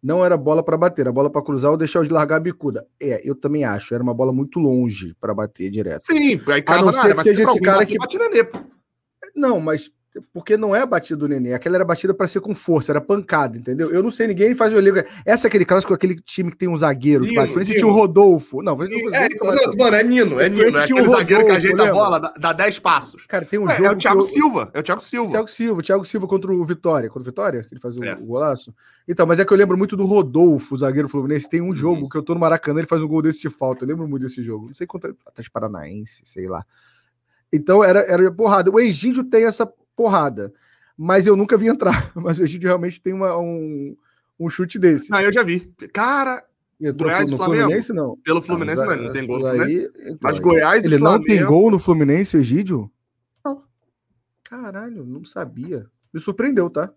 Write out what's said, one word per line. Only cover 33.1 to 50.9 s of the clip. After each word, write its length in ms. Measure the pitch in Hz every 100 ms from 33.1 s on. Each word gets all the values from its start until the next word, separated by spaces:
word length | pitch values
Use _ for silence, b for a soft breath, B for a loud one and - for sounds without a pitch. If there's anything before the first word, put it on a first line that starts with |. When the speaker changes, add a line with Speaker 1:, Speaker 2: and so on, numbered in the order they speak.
| 156
Speaker 1:
desse 200 | 156 156
de 100 | 156
falta. 320 | - 131 127
Eu 60 | 131
lembro 180 | 160 160
muito 160 | 139
desse 220 | 127 127
jogo. 240 | 117 110 113
Não 60 |
sei 120 | 139 175
contra 240 | 180 -
o 60 | - _
Atlético 260 | - 113
Paranaense, 720 | - 107 95 76 101 110 -
sei 220 | _ - 92
lá. 180 | 90 92 _ _ _ _ _ _ _ _
Então, 300 | 156 147 190
era, 160 | 202 190
era 300 | 196 175 185
porrada. 400 | 175 220 196 180
O 80 | 208
Egídio 460 | 240 156 202 254
tem 200 | 262 226
essa 240 | 226 208 226 _ _ -
porrada, 560 | 233 190 143 104 101 _ _ _ _ _
mas 260 | 160 190
eu 120 | 190 196
nunca 200 | 202 226
vi 120 | 220
entrar. 420 | 226 190 - -
<laughs> 60 | -
Mas 200 | 175 165
o 20 |
Egídio 240 | 165 175 180
realmente 340 | 180 175 175
tem 120 | -
uma, 240 | 190 190 170
um, 580 | 170 170 156 147 143 - _ _ _ _
um 100 | 165
chute 260 | - 180 214
desse. 320 | 180 147 -
Speaker 2:
Não, 120 | 202
eu 120 | 202
já 120 | 208
vi. 280 | 202 175 - _ -
Cara, 500 | - 233 277 269 247 _ _ _ _
Speaker 1:
Entrou 280 | 151 139 156
Speaker 2:
Goiás 200 | 175 202
e 20 |
Speaker 1:
no 60 | 135
Speaker 2:
Flamengo? 220 | 185 151
Speaker 1:
Fluminense, 300 | - 185 220
não. 240 | 196 139 110
Speaker 2:
Pelo 140 | - 165
Speaker 1:
Ah, 20 |
Speaker 2:
Fluminense, 420 | 165 175 151 143
Speaker 1:
mas 120 | 135 127
Speaker 2:
não, 80 |
não 80 | 117
tem 120 | 135
gol 140 | 127 123
no 80 | 131
Speaker 1:
aí, 100 | 127
Speaker 2:
Fluminense. 340 | 180 170 415 -
Speaker 1:
então, 180 | - 160
Speaker 2:
Mas 140 | 131
Speaker 1:
aí, 60 | 185
Speaker 2:
Goiás 400 | 180 165 156 208
e 40 |
Speaker 1:
ele 100 | 170